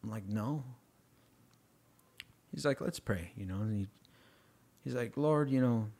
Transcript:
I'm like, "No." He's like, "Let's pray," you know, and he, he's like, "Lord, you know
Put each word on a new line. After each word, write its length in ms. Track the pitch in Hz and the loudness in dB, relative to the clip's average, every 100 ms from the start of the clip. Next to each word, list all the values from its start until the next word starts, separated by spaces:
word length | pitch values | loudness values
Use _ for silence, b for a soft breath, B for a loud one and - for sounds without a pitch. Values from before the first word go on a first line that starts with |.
I'm 60 | 110 | -6
like, 180 | 110 98 | -8 -4
"No." 360 | 107 107 156 127 120 _ _ _ _ _ _ _ _ _ _ _ _ _ _ - _ _ | -2 -2 -4 -6 -14 _ _ _ _ _ _ _ _ _ _ _ _ _ _ -20 _ _
He's 120 | 160 143 | -2 0
like, 140 | 135 | 0
"Let's 180 | - 165 | -2 -4
pray," 320 | - 98 85 - | -2 -2 -2 -8
you 100 | 95 | -6
know, 100 | 95 | -2
and 240 | 110 104 | 0 -2
he, 60 | 98 - _ b b b b b b b | -2 -8 _ b b b b b b b
he's 100 | 135 | -6
like, 220 | 123 117 135 | -4 -4 0
"Lord, 340 | 151 151 143 | 4 4 4
you 100 | 135 | 4
know 280 | 127 117 107 - | 6 4 0 -6